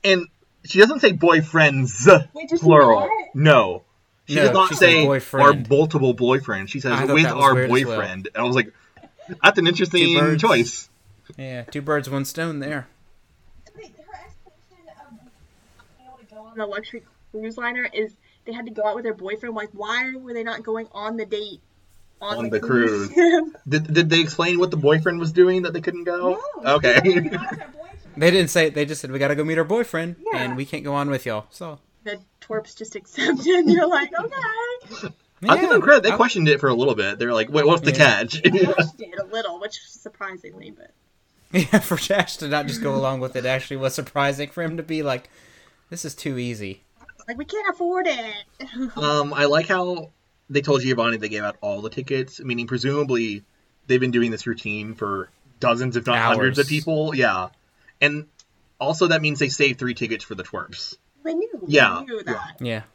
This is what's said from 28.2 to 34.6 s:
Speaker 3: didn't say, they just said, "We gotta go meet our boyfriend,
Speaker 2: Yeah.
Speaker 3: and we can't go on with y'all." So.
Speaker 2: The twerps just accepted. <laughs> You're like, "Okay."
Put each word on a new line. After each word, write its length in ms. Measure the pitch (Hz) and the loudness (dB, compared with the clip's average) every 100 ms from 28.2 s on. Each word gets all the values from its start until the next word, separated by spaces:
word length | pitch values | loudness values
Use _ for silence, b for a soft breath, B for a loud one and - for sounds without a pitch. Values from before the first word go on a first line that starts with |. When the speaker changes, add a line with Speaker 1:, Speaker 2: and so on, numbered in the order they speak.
| 165 | 2
Speaker 3:
didn't 180 | 185 165 | 2 2
say, 200 | 175 160 | 0 0
they 160 | 147 143 | -2 -6
just 160 | 151 | -6
said, 100 | 135 | -8
"We 80 | 135 | -4
gotta 160 | 139 147 | -2 -2
go 80 | |
meet 140 | 151 160 | -2 -2
our 60 | |
boyfriend, 540 | 156 220 226 160 170 170 | -2 -2 -4 -6 -8 -10
Speaker 2:
Yeah. 160 | 403 127 | -8 -6
Speaker 3:
and 120 | 127 127 | -6 -8
we 80 | 139 | -8
can't 180 | 151 | -10
go 100 | 143 | -6
on 160 | 143 143 | -4 -4
with 160 | 135 120 | -4 -4
y'all." 220 | 107 107 | -8 -10
So. 300 | - 170 147 _ _ | -18 -16 -16 _ _
Speaker 2:
The 160 | 214 202 _ _ | -16 -16 _ _
twerps 340 | - 214 214 - | -10 -10 -10 -18
just 200 | 220 202 | -16 -16
accepted. 500 | _ - 311 262 320 | _ -4 -2 0 2
<laughs> 200 | 359 320 | 2 4
You're 200 | 349 349 | 4 4
like, 240 | 311 285 339 | 0 -2 -6
"Okay." 880 | 466 539 466 440 | -8 -6 -6 -6